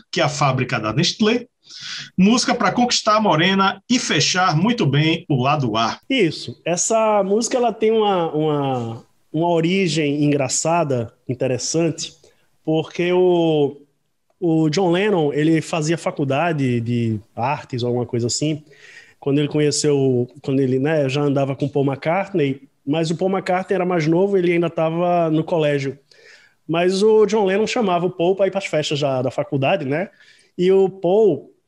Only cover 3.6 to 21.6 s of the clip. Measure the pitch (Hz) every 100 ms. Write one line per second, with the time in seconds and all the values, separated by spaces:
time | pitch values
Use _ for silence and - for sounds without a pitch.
3.6 | 190 190 - 247 - 170 - 185 185 156
4.6 | 208 233 151 143 160 165 - 135 131 151
5.6 | 123 110 113 - - 262 170 - - 123
6.6 | - 175 - 220 220 208 190 208 233 254
7.6 | 240 220 220 226 208 185 165 147 156 147
8.6 | 139 127 117 117 - _ _ 156 170 165
9.6 | 165 190 185 156 147 147 147 143 127 -
10.6 | 156 170 151 127 113 - - 123 131 123
11.6 | - 160 165 151 - - _ _ _ _
12.6 | - 160 147 - 175 180 180 175 165 156
13.6 | 143 - - _ _ _ _ _ 175 160
14.6 | 156 147 185 175 214 185 147 135 151 160
15.6 | - 175 151 165 185 180 139 135 175 156
16.6 | 131 120 117 120 117 107 - - 123 147
17.6 | - 123 120 120 120 120 123 - 151 151
18.6 | - - - - - _ 139 139 147 151
19.6 | 147 139 151 143 135 123 123 - - 135
20.6 | 135 131 143 160 139 139 147 139 139 135